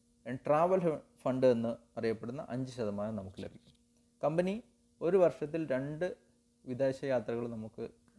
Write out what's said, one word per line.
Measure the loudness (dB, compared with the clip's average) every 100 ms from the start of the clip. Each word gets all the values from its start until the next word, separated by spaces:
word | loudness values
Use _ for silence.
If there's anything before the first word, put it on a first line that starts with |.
| _ _ -10
and | -6 0
ട്രാവൽ | 2 4 4 2 0 -6 -6
ഫണ്ട് | -2 4 6
എന്ന് | 6 2 -4 -10 -4
അറിയപ്പെടുന്ന | -2 -2 -4 -10 -6
അഞ്ച് | -6 -6
ശതമാനം | -4 -4 -2 -4 -6
നമുക്ക് | -8 -10
ലഭിക്കും. | -12 -14 -20 -20 _ _ _ _
കമ്പനി | -2 0 0 -2 -8 _ _ -6
ഒരു | 2 6
വർഷത്തിൽ | 6 4 -4 -4 -2
രണ്ട് | -2 -2 -4 -6 -6 _ _ _ _
വിദേശ | -10 -2 0 0
യാത്രകൾ | -2 -2 0 -4 -4
നമുക്ക്, | -6 -10 -10 -12 -12 _